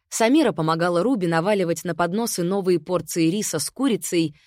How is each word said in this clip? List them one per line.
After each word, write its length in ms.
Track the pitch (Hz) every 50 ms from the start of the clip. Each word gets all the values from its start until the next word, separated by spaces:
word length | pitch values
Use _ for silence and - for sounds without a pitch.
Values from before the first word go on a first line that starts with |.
| _ _ -
Самира 360 | - 226 226 269 320 302 226
помогала 500 | 160 - 160 160 160 165 170 180 175 170
Руби 240 | 180 240 277 214 180
наваливать 560 | 170 165 165 160 202 214 202 185 165 165 -
на 100 | - 175
подносы 520 | 165 170 175 170 175 220 240 220 - - 175
новые 340 | 175 190 202 185 185 180 170
порции 520 | 156 - 180 170 - - - 175 165 160
риса 280 | 170 214 190 - - 156
с 100 | - -
курицей 680 | - - 262 277 220 - - - 190 175 165 151 - _ _